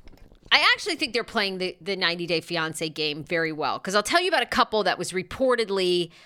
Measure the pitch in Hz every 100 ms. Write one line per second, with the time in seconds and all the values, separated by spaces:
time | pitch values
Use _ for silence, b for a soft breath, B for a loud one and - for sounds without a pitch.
0 | - - - - - 277 370 494 415 320
1 | 285 226 - 226 196 185 185 - 175 190
2 | 175 175 170 165 - 170 160 160 160 151
3 | 151 147 147 170 160 156 135 104 - 208
4 | 208 349 370 311 233 - 233 220 185 -
5 | 175 185 180 - 254 233 202 196 180 180
6 | 165 B